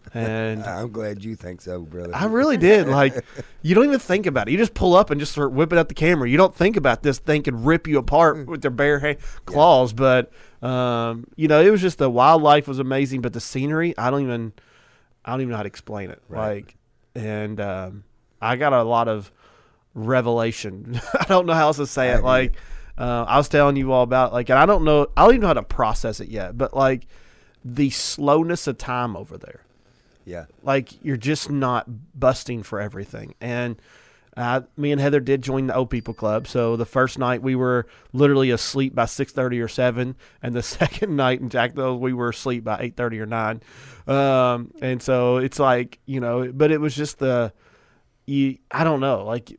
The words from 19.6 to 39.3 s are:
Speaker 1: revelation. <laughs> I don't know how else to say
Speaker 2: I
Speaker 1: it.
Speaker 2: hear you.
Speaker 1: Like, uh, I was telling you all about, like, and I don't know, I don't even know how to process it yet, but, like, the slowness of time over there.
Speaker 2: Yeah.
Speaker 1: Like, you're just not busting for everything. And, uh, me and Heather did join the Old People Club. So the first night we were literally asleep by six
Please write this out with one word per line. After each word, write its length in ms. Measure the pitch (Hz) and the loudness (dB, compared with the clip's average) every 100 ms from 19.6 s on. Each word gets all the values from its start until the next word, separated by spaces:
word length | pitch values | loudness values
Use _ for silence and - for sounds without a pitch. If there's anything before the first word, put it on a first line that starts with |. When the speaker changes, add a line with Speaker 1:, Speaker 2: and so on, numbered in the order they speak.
| _ _ _ | _ _ _
Speaker 1:
revelation. 1080 | - 110 131 117 117 113 110 104 95 120 120 - | -10 -2 0 2 0 -2 -4 -10 -12 -10 -10 -4
<laughs> 100 | - | -4
I 60 | 185 | 2
don't 200 | 185 175 | 2 2
know 80 | |
how 140 | 165 151 | 2 2
else 100 | 147 | 2
to 100 | 143 | -4
say 160 | - | 0
Speaker 2:
I 20 | 127 | 2
Speaker 1:
it. 60 | |
Speaker 2:
hear 60 | 120 | 2
you. 60 | 127 | 4
Speaker 1:
Like, 280 | 127 131 - - - - - | 2 2 -2 -6 -14 -12 -8
uh, 280 | 123 120 117 | -4 -2 2
I 100 | 131 | 2
was 120 | 139 | 4
telling 260 | 147 143 139 | 4 4 4
you 160 | 131 | 2
all 120 | 131 | 2
about, 300 | 123 127 123 | 4 2 2
like, 160 | 120 120 | 0 2
and 100 | 131 | 4
I 60 | 165 | 6
don't 180 | 202 | 4
know, 240 | 156 147 143 - | 4 4 2 6
I 60 | |
don't 80 | 190 | 6
even 100 | 254 | 6
know 60 | 196 | 4
how 60 | |
to 100 | 135 | 0
process 560 | 95 - 110 113 117 107 | 0 -2 0 0 -4 -6
it 100 | - | -10
yet, 280 | 110 90 117 | -8 -8 -4
but, 180 | 135 135 | -4 0
like, 320 | 135 131 - - - _ _ _ | 0 0 -6 -20 -20 _ _ _
the 260 | 127 120 139 | -10 -2 0
slowness 760 | - - - 143 151 165 170 - | 0 -8 -2 2 2 2 -4 -6
of 100 | 123 | -8
time 380 | - 123 120 87 | -6 -4 -4 -8
over 220 | 78 80 | -14 -18
there. 240 | - - _ _ _ _ _ _ - | -20 -20 _ _ _ _ _ _ -16
Speaker 2:
Yeah. 200 | 87 - _ | -16 -16 _
Speaker 1:
Like, 400 | 135 139 120 - | -4 -2 -4 -12
you're 140 | 151 127 | -8 -6
just 320 | 123 151 - | -4 -4 -4
not 380 | 143 131 123 - 113 151 139 | -4 -2 -4 -6 -14 -16 -2
busting 460 | 127 131 - 120 | 0 0 -4 -10
for 160 | 101 104 | -8 -8
everything. 540 | 104 - 101 110 104 - | -8 -10 -14 -14 -16 -14
And, 400 | 120 120 120 110 _ _ _ _ _ - | -8 -6 -6 -8 _ _ _ _ _ -8
uh, 240 | 120 131 120 - | -4 -4 -4 -6
me 140 | 147 | -2
and 100 | 143 | 0
Heather 180 | 139 143 | 2 0
did 220 | 123 139 | 0 -2
join 260 | 127 131 131 | -2 -4 -2
the 80 | 131 | -2
Old 140 | 127 | -2
People 240 | 123 110 | -6 -8
Club. 340 | 110 107 110 - | -6 -2 -4 -4
So 280 | 127 117 117 | -4 -2 -2
the 100 | 113 | -2
first 320 | 135 131 - | -2 -2 -2
night 220 | 123 123 | -4 -4
we 140 | 131 127 | -2 -2
were 320 | 127 123 117 - _ | 0 -2 -4 -12 _
literally 380 | 127 143 139 135 | 2 4 4 2
asleep 440 | 120 - 139 135 110 | 0 -2 -2 -2 0
by 100 | 117 | -2
six 280 | - 135 | -2 -6